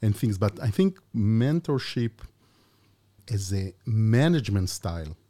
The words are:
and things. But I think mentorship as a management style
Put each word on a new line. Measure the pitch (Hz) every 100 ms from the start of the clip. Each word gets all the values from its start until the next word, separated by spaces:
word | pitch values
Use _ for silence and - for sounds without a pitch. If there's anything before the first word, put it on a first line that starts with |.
and | 110 101
things. | 123 98
But | 107 -
I | 127
think | 101 190 190 _ 117
mentorship | 104 110 123 160 165 139 - - 117 - - _ _ _ _ _ _ _ _ _ -
as | 107 95
a | 98 95 - -
management | 110 110 117 151 170 101 101 92
style | - - 85 78 78 _